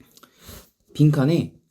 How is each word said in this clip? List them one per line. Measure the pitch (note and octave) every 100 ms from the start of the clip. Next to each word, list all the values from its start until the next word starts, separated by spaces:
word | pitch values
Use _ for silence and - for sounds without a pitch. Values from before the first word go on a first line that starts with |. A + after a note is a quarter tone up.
| _ - - _ - - - _ _
빈칸에 | - D3+ D3 C3+ E3 E2+ - _